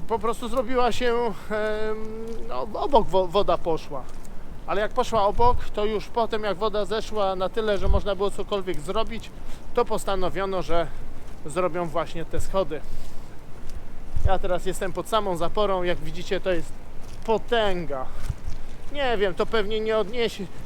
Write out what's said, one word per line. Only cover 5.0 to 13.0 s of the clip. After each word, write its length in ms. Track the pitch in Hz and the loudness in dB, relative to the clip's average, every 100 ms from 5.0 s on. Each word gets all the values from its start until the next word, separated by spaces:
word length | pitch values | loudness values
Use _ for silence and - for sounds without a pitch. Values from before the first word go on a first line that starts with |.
| 233 226 202 | 0 2 2
obok, 300 | - 240 - - | 6 6 6 2
to 100 | 208 | 0
już 220 | 208 208 - | 0 -2 -2
potem, 380 | 240 220 214 | -2 0 0
jak 120 | 208 190 | -2 -2
woda 280 | 220 208 | 0 0
zeszła 520 | 185 220 - 208 190 190 | -2 -2 -2 0 0 0
na 120 | 185 | -2
tyle, 300 | 226 214 196 | 0 0 4
że 100 | 190 | 4
można 260 | 202 202 | 4 2
było 160 | 196 202 | 0 0
cokolwiek 500 | 208 202 202 185 165 | 0 -2 -2 -2 -2
zrobić, 500 | 160 214 214 226 - - - - - | -2 -2 -2 -4 -8 -6 -4 -4 0
to 100 | 247 | 0
postanowiono, 800 | 233 208 - 190 175 165 196 185 | 0 0 0 0 2 0 -2 -2
że 240 | 156 170 156 - - - - - 160 | 2 2 2 -2 -2 -2 -4 -6 -4
zrobią 420 | 165 185 175 170 | -2 -2 -2 -2
właśnie 360 | 160 151 165 | -2 -2 -4
te 160 | 156 - | 0 4
schody. 400 | - 190 185 151 - - | 4 2 0 -2 2 2